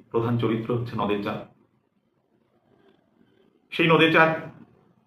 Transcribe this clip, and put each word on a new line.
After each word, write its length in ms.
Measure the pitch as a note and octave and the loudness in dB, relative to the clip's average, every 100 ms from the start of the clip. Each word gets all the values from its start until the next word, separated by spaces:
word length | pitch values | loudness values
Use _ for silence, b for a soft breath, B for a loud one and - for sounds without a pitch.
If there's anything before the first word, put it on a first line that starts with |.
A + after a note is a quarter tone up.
| _ | _
প্রধান 280 | A#2 A#2+ A#2+ | -4 -2 -2
চরিত্র 380 | A#2 A2 - A#2 | -2 -4 -4 -6
হচ্ছে 200 | A#2+ A2 | -6 -6
নদের 280 | G2+ G#2 | -4 -4
চাঁদ। 140 | G#2 G#2+ - _ _ _ _ _ _ _ _ _ _ _ _ _ _ _ _ _ _ _ _ _ _ | -4 -8 -12 _ _ _ _ _ _ _ _ _ _ _ _ _ _ _ _ _ _ _ _ _ _
সেই 160 | - E3 | -2 2
নদের 260 | D#3+ D#3+ | 4 4
চাঁদ 420 | E3 D#3+ D#3+ - - - _ _ _ | 4 2 0 -8 -20 -20 _ _ _